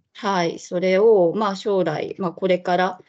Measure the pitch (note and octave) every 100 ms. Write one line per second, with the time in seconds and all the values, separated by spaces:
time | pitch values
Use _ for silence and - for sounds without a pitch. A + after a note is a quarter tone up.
0 | _ - G#3 G3 E3 - - F3+ F#3 F#3+
1 | A3+ G#3+ E3+ F#3+ G#3 G3 A3+ F#3+ E3+ D3+
2 | - - F3+ E3 F#3+ F3+ F#3 F3+ F#3 F#3